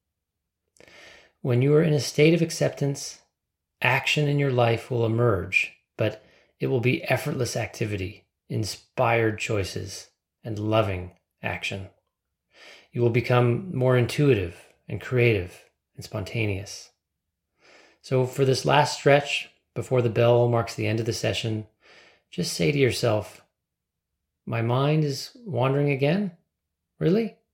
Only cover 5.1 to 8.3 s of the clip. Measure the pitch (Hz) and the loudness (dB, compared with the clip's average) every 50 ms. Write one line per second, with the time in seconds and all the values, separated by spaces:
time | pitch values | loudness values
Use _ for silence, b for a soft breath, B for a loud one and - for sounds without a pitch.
5.1 | 113 117 120 117 101 87 87 92 - - - - - _ _ _ _ - 110 107 | 2 2 2 2 2 0 -2 -2 -2 -2 -2 -4 -8 _ _ _ _ -4 -2 -2
6.1 | - - b b b b b b b b 139 131 135 120 110 127 127 - - - | -4 -6 b b b b b b b b -4 -2 0 0 2 0 0 0 0 -2
7.1 | 131 123 - 147 - 131 120 - - 123 110 - - - 117 107 104 95 92 - | -2 -2 -2 -4 -4 -4 -4 -4 -4 -6 -6 -6 -6 -8 -6 -6 -6 -6 -6 -8
8.1 | - - _ _ | -10 -14 _ _